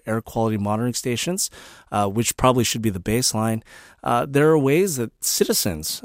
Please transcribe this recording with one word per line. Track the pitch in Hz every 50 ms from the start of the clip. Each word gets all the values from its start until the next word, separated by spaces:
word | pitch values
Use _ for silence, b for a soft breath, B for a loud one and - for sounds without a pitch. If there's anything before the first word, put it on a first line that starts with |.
| -
air | - 110 113
quality | - - - 120 113 113 110 104
monitoring | 101 101 104 107 117 123 117
stations, | - - 131 120 117 - 165 180 190 - - B B B B B B B B
uh, | - 104 104 98
which | 98 113 117 - - -
probably | - 127 127 127 117
should | - - 123 107
be | 110
the | 98 92
baseline. | 87 - 107 120 127 - - 113 110 113 113 110 - B B B B B B B -
Uh, | - 120 120 135 143
there | 139 139 147 156
are | 160 156
ways | 139 135 139 165 190 202 160 131
that | 117 113 - _ -
citizens, | - - - 202 - 226 - - 104 87 78 78 - - - -